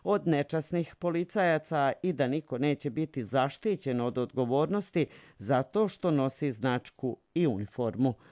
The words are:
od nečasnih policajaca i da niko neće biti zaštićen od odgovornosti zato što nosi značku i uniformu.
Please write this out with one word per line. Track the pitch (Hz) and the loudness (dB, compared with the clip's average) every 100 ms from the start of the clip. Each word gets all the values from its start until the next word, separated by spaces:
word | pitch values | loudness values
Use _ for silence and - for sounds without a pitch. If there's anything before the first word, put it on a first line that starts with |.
od | - 202 160 | -2 0 2
nečasnih | 147 143 160 151 175 165 - | 2 2 -4 -2 -4 -4 -4
policajaca | 175 170 175 214 180 160 - 156 139 - | -2 -2 -2 0 2 2 0 0 0 0
i | 185 | -2
da | 147 127 | 0 0
niko | 147 - 123 | 0 -4 0
neće | 147 143 143 | 0 0 -2
biti | 117 123 135 | -4 -4 -6
zaštićen | 107 131 135 - 220 190 - 123 | -2 2 2 0 -2 -2 -2 -2
od | 120 123 | -2 -2
odgovornosti | 120 - 123 135 156 202 185 170 143 - - - | -2 -2 0 2 2 -2 -2 -2 -2 -4 -20 -10
zato | 101 131 135 208 214 | 0 0 0 0 0
što | - 180 | 0 0
nosi | 151 131 - 147 | 2 0 -2 -4
značku | 107 127 123 - - 131 - _ | -2 -2 -2 -4 -6 -6 -6 _
i | 165 165 | 0 2
uniformu. | 98 104 - 117 98 131 113 - | 0 -4 -4 -2 2 0 0 -10